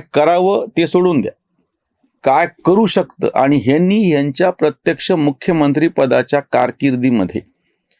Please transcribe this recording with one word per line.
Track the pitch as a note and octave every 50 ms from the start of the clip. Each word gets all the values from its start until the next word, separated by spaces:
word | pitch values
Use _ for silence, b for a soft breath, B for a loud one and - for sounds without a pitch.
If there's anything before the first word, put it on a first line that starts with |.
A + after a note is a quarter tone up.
| - _ -
करावं | C#3+ D3+ D#3 F3 F3 F#3 F#3+ G3+ A3 - - - -
ते | E3+ D#3+
सोडून | - F#3 F3+ F#3 E3+ C3+
द्या, | G2 - - _ _ _ _ _ _ _ _ _ _ _ _ _ _ _ _ _ -
काय | C#3 C3 D3 E3+ E3+ - _ -
करू | E3 F3+ G3+ A3+
शकतं? | F#3+ - G3 E3+ - _ - - - -
आणि | - C3 C#3 D3 C#3+ G#2
ह्यांनी | A#2+ C3+ D#3 F3+ F#3 G3+ A3 A3 F3+
यांच्या | D#3 C#3+ C#3+ C#3+ C3+ - F3 F#3
प्रत्यक्ष | F3+ - D#3 D3+ C#3+ _ - - E3 - - -
मुख्यमंत्री | F#3 E3 C#3+ D3 C#3 - - - F3 D#3+ D3 C#3+ C#3 D3 F3+ E3
पदाच्या | - - C#3 C3 B2+ B2+ A#2+ - - C#3+
कारकिर्दीमध्ये | C#3 _ - B2 B2 A#2+ A2+ - C#3+ C#3 B2+ B2 B2 C3 B2 A2 F#2+ E2+ - G#2+ - _ _ _ _ _ _ _ _ _ _